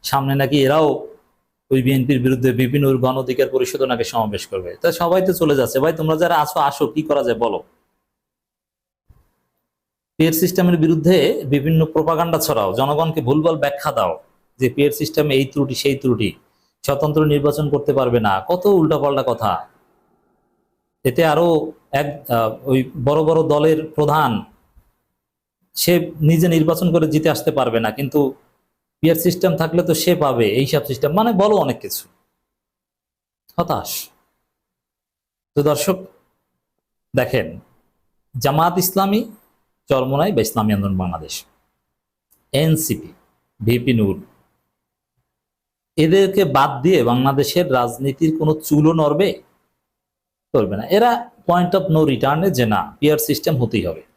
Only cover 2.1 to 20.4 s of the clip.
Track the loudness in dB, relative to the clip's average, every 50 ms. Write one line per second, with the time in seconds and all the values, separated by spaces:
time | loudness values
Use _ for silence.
2.1 | 0 2 2 0 0 2 0 0 2 2 0 0 0 0 2 2 2 2 0 0
3.1 | -2 -2 -4 -4 0 0 0 0 2 -2 -2 -2 0 -2 -2 0 0 -4 -4 -4
4.1 | -2 -2 -2 -2 -4 -8 -8 -8 -10 -8 -8 -10 -12 -4 -2 -2 -2 0 0 0
5.1 | 2 2 2 0 0 0 2 2 2 2 0 0 0 0 0 0 -2 -2 -2 -2
6.1 | 0 0 2 2 2 0 0 -2 -2 -2 -2 -2 0 -2 -4 -2 -2 -6 -2 0
7.1 | -2 0 0 0 -2 0 -2 -2 -4 -6 -10 _ _ _ _ _ _ _ _ _
8.1 | _ _ _ _ _ _ _ _ _ _ _ _ _ _ _ _ _ _ _ _
9.1 | -20 _ _ _ _ _ _ _ _ _ _ _ _ _ _ _ _ _ _ _
10.1 | _ 0 0 2 2 0 0 0 2 2 2 2 4 4 4 2 2 2 4 4
11.1 | 4 4 4 2 0 -2 -2 -2 -2 0 0 2 2 2 2 0 0 -2 0 0
12.1 | 0 0 0 -2 -2 -2 -2 -2 0 0 0 0 0 0 0 0 0 0 0 -2
13.1 | -2 -4 -2 0 0 2 2 0 0 0 -2 -4 -4 -4 -6 -4 -2 0 -2 -2
14.1 | -2 -6 _ _ _ _ _ _ _ _ -4 -2 0 0 0 0 0 -2 -6 -4
15.1 | -2 -2 0 2 0 0 0 -2 -2 -4 -2 -2 -4 -2 -2 -2 -2 0 0 -2
16.1 | 0 0 -2 -4 -6 _ _ _ _ _ _ _ _ _ -4 -4 -2 0 -2 0
17.1 | 2 2 2 2 2 2 2 0 0 0 -2 -2 -2 -2 0 0 0 0 0 2
18.1 | 0 0 2 0 0 0 0 -2 -4 0 2 2 4 4 4 2 0 0 0 0
19.1 | -2 -2 -2 -2 -2 -2 -2 -2 -2 -4 -8 -14 _ _ _ _ _ _ _ _
20.1 | _ _ _ _ _ _